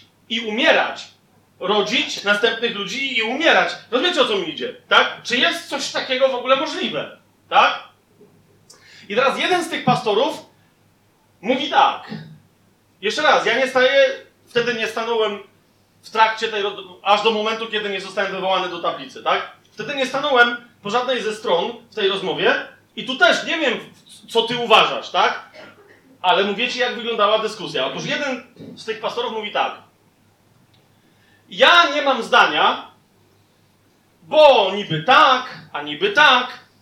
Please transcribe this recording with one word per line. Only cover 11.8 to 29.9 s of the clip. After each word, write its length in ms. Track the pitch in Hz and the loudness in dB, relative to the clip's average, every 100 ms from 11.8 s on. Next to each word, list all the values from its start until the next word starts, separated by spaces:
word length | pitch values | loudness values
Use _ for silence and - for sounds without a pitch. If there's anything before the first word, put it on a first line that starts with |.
| 160 - - - - - _ _ _ _ _ _ | 2 0 -12 -16 -16 -20 _ _ _ _ _ _
Jeszcze 200 | 196 294 | -4 0
raz, 240 | 302 - 214 | 2 2 2
ja 120 | 240 | 0
nie 100 | 262 | 0
staję, 420 | 254 262 277 262 - - _ _ | 2 4 4 2 0 -14 _ _
wtedy 260 | 240 233 | -4 -2
nie 140 | 226 214 | -4 -4
stanąłem 520 | 233 226 226 214 202 - _ _ _ _ _ | -6 -4 -2 -2 -4 -14 _ _ _ _ _
w 60 | - | -8
trakcie 380 | 220 226 220 220 | 2 2 2 -6
tej 140 | 214 | -4
roz-, 180 | 196 - - - | -4 -6 -16 -8
aż 200 | 190 208 | 0 2
do 80 | 220 | 2
momentu, 360 | 214 214 226 220 | 0 -2 -4 -6
kiedy 220 | 208 208 | -6 -4
nie 120 | 190 | -6
zostałem 300 | 185 214 190 | -6 -6 -4
wywołany 380 | 185 185 185 180 | -4 -2 -2 -2
do 100 | 170 | -4
tablicy, 440 | 175 143 131 113 | -6 -6 -12 -6
tak? 280 | 151 196 - - _ | -2 -2 -4 -16 _
Wtedy 240 | - 214 277 | -12 -8 -4
nie 100 | 254 | -4
stanąłem 520 | 269 294 254 240 233 - _ | -2 0 4 4 0 -14 _
po 60 | 202 | -4
żadnej 340 | 233 254 247 | -4 -2 -4
ze 120 | 202 208 | -4 -6
stron 360 | 214 170 220 233 - | -2 -2 -2 -8 -14
w 40 | 214 | -4
tej 140 | 196 | -2
rozmowie 460 | 190 175 147 214 277 - - _ - | -2 -6 0 0 0 -6 -18 _ -12
i 100 | 226 | -10
tu 100 | 254 | 2
też 280 | 349 247 | 2 2
nie 160 | 233 330 | -2 -2
wiem, 200 | 277 202 - - _ - - | -2 -4 -10 -20 _ -20 -2
co 120 | 226 | -2
ty 160 | 226 240 | -2 -4
uważasz, 520 | 226 208 165 120 - | 4 4 4 -2 -4
tak? 400 | 180 233 - - - - - _ _ _ _ | 0 0 -2 -12 -20 -20 -20 _ _ _ _
Ale 220 | 180 175 | 0 2
mówię 240 | 202 196 247 | 0 -2 -4
ci, 120 | 247 | -2
jak 160 | 247 240 | -4 -4
wyglądała 440 | 226 214 208 214 | -6 0 2 2
dyskusja. 460 | 214 - 156 156 - | -2 -8 -8 -4 -4
Otóż 200 | 175 165 | -6 -6
jeden 380 | 285 277 247 - - - - | -4 -4 -6 -12 -20 -20 -14
z 100 | - | -10
tych 140 | 214 | -8
pastorów 320 | 226 240 233 | -6 -6 -6
mówi 180 | 220 202 | -6 -6
tak. 340 | 175 - - _ | -4 -4 -6 _